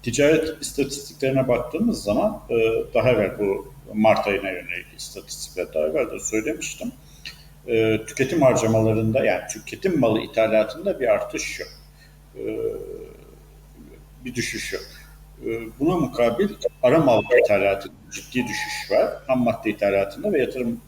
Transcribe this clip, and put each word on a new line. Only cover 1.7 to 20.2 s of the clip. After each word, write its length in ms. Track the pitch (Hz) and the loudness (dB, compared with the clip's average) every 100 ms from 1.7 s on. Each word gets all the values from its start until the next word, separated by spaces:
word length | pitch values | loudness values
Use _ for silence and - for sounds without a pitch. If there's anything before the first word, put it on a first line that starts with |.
| 165 233 - | -2 0 0
zaman, 400 | 101 117 208 - - | -2 0 0 -2 -2
e, 40 | 117 113 113 - | 0 2 0 0
daha 160 | 127 127 | 0 2
evvel 280 | 117 98 - | 2 0 0
bu 340 | 101 98 - - - | -2 -2 -6 -20 -10
Mart 320 | 107 110 98 104 | 2 4 4 2
ayına 240 | 98 98 | -2 -2
yönelik 360 | 90 87 87 - - | -8 -8 -12 -12 -16
istatistikler 760 | - 98 80 - - - 85 | -14 -14 -14 -14 -12 -8 -4
daha 120 | 78 78 | -2 0
evvel 240 | 78 120 | 0 -4
de 100 | - | -4
söylemiştim. 720 | - 110 117 - - - 247 - - - - - - - - | -4 -4 -4 -6 -8 -10 -12 -12 -20 -20 -18 -18 -20 -18 -2
E, 320 | 117 110 110 - | 2 4 2 -2
tüketim 360 | - 127 170 | -2 0 4
harcamalarında, 840 | 131 110 113 110 110 110 110 117 | 4 4 4 4 4 2 2 2
yani 180 | 127 90 - | 2 0 -4
tüketim 500 | - - - - 175 | -14 -12 -4 0 2
malı 200 | 117 110 | 2 2
ithalatında 800 | 117 - 110 110 107 - 196 175 | -2 0 4 4 2 -2 -4 -2
bir 80 | 120 | 2
artış 520 | 101 - - - - | 2 0 -6 -8 -10
yok. 80 | - - - - - - - - | -12 -16 -20 -20 -20 -20 -20 -10
E, 60 | - 55 55 53 50 50 50 - - - - - - - - - - - | -8 -4 -4 -6 -10 -14 -16 -18 -20 -20 -20 -20 -20 -20 -20 -20 -20 -14
bir 100 | 127 | -10
düşüş 380 | 117 110 107 - | -6 -6 -6 -8
yok. 100 | - - - - - - - 113 | -8 -10 -20 -20 -20 -20 -12 -8
E, 20 | 113 113 120 | -8 -8 -2
buna 160 | 151 180 | 0 0
mukabil 520 | 139 113 120 151 202 - - - | -2 2 2 4 -2 -2 -8 2
ara 160 | 123 160 | 4 6
mal 240 | 143 110 107 120 | 6 4 4 4
ithalatı 440 | - 101 98 98 - - - | 6 4 2 0 -4 -18 -16
ciddi 320 | - - 127 | -16 -6 -4
düşüş 460 | 117 104 - - - | -2 -4 -6 -8 -2
var. 220 | 110 156 - - | 2 2 -2 -2
Ham 180 | 127 | 0
madde 260 | 120 107 110 | 2 0 -4
ithalatında 640 | 104 101 98 98 - | 0 2 2 0 -4